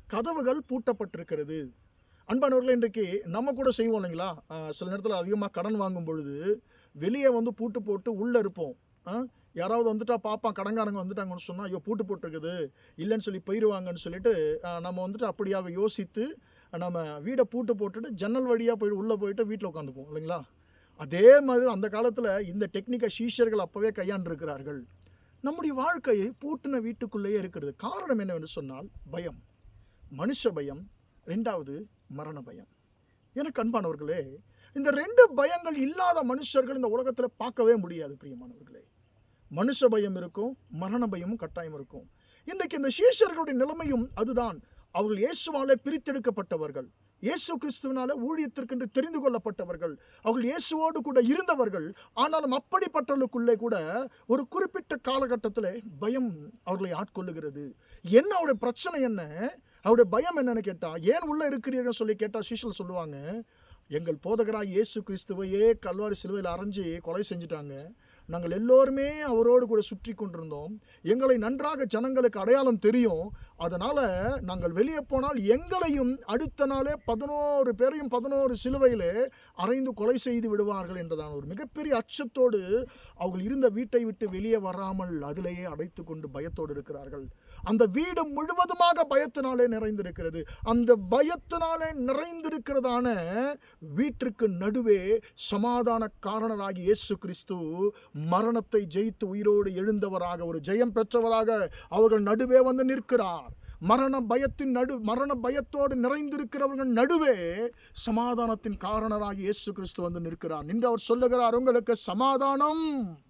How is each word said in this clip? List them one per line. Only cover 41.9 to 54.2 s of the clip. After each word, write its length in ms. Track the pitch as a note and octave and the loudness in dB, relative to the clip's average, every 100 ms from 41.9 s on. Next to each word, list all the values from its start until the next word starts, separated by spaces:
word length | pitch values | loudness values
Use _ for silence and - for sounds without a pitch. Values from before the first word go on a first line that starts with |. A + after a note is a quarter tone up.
| C3+ - _ _ _ | -18 -20 _ _ _
இன்றைக்கு 320 | - F#4+ F4 D#4 | -12 -4 -4 -2
இந்த 120 | C4+ | -2
சீஷர்களுடைய 680 | - A#4 B4 G4+ E4 D#4+ B3+ | 4 4 6 4 2 -2 0
நிலைமையும் 540 | C#4 D#4+ D4+ B3 B3+ | 0 -2 -2 -2 -2
அதுதான். 460 | - A3 B3 A#3 E3+ - - _ | -4 -2 0 -2 -6 -16 -20 _
அவர்கள் 380 | E3+ G#3+ G3+ B3 | -2 0 2 0
இயேசுவாலே 460 | E4+ E4 C#4+ C4+ B3+ | 0 -2 -2 4 4
பிரித்தெடுக்கப்பட்டவர்கள், 1000 | C#4 D4+ D4 C4+ A3+ G3+ F#3 E3 D3+ C3+ B2 _ _ _ | 2 -4 -4 -2 -2 -4 -4 -6 -4 -8 -12 _ _ _
இயேசு 380 | G3+ E4 - D#4 | -4 -2 -2 -4
கிறிஸ்துவினால 560 | D4+ - C4+ C4 B3+ | -6 -6 -4 -4 -4
ஊழியத்திற்கென்று 720 | C#4+ A#3+ D#4+ C#4+ C#4 A#3 B3+ B3 | -4 -4 -4 -4 -6 -8 -6 -2
தெரிந்து 280 | C4 D#4+ D#4 | -2 -2 0
கொள்ளப்பட்டவர்கள், 760 | C4+ A#3+ G#3+ G3 F3 E3+ E3 C#3 - - | 0 0 -4 -8 -8 -6 -6 -8 -16 -4
அவர்கள் 280 | A3 A#3+ A#3+ | -2 0 0
இயேசுவோடு 500 | D#4+ - D#4 D#4+ D#4+ | 0 -2 0 0 0
கூட 180 | C#4+ C4 | 2 4
இருந்தவர்கள். 760 | A#3 E4 F#4 C#4+ A3 F#3 D#3 - - | 4 2 2 2 0 -2 -8 -12 -12
ஆனாலும் 400 | - D4 D#4+ C#4+ | -2 0 2 0
அப்படிப்பட்டவர்களுக்குள்ளே 1040 | B3+ - F4+ F4+ D#4 B3 C#4 B3+ B3 A#3 A3 | -2 -2 -2 0 -2 0 0 0 2 2 2
கூட 500 | A#3 G3+ D#3 G#3+ C4+ - | 2 -2 -2 -4 -6 -12